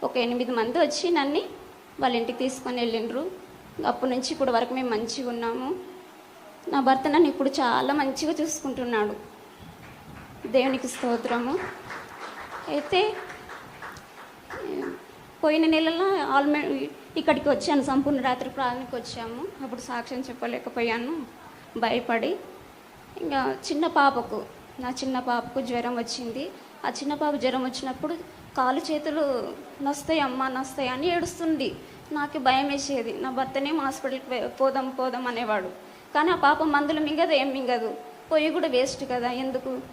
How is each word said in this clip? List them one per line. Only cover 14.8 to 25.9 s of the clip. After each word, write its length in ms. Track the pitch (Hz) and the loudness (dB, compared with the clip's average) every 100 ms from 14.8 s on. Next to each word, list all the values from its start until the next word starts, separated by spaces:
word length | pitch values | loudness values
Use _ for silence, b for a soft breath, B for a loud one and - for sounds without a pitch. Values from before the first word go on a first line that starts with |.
| - - - - - - | -6 -8 -14 -20 -20 0
పోయిన 220 | 311 311 320 | 4 6 6
నెలలో 520 | 320 320 330 381 381 | 6 4 4 4 4
ఆల్మే-, 640 | 277 269 285 294 294 277 151 - - - | 4 4 6 4 2 -2 -4 -8 -8 -2
ఇక్కడికి 320 | 320 269 294 | 2 4 4
వచ్చాను, 340 | 277 - 311 | 2 4 4
సంపూర్ణ 380 | 269 269 269 285 | 4 2 4 2
రాత్రి 280 | 262 247 262 | 2 0 -4
ప్రార్థనకి 460 | 262 254 247 254 247 | -2 -2 -2 -6 -8
వచ్చాము. 680 | 240 - 226 233 370 349 | -8 -10 -8 -8 -8 -8
అప్పుడు 180 | 269 233 | -8 -8
సాక్ష్యం 380 | - 240 233 254 | -6 -6 -6 -6
చెప్పలేకపోయాను 1000 | 262 240 240 240 - 240 233 226 240 330 254 - B B B - | -6 -6 -4 -4 -6 -2 0 0 -2 -4 -6 -12 B B B -2
భయపడి. 560 | 233 240 240 226 240 370 - - - - - - - - | 0 0 2 0 2 -2 -6 -16 -18 -20 -20 -20 -18 -8
ఇంకా 340 | 320 277 262 269 - | -2 0 0 -2 -2
చిన్న 160 | 294 320 | 0 4
పాపకు, 560 | 320 277 247 220 214 - - - - | 6 6 4 -2 -4 -6 -14 -18 -8
నా 100 | 254 | -6
చిన్న 300 | 254 269 254 | -4 0 0
పాపకు 420 | 254 240 226 262 | 2 0 0 -4
జ్వరం 340 | 240 240 240 | -2 -2 -2